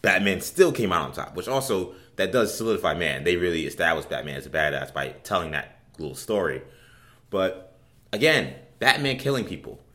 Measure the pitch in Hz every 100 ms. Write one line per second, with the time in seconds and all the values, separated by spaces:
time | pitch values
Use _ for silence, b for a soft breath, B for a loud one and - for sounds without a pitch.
0 | 104 95 101 90 - - 180 123 104 85
1 | 69 - - 90 110 135 131 98 90 B
2 | B - 95 123 107 - 113 98 87 78
3 | 80 65 78 90 87 82 69 - 82 80
4 | - 67 73 67 67 78 76 69 67 73
5 | 69 - - 98 80 73 - - - -
6 | 76 65 - 104 85 65 - B B B
7 | B B _ 98 95 92 - _ _ _
8 | _ 104 151 147 67 - - _ 127 151
9 | 139 131 139 135 - 82 62 - _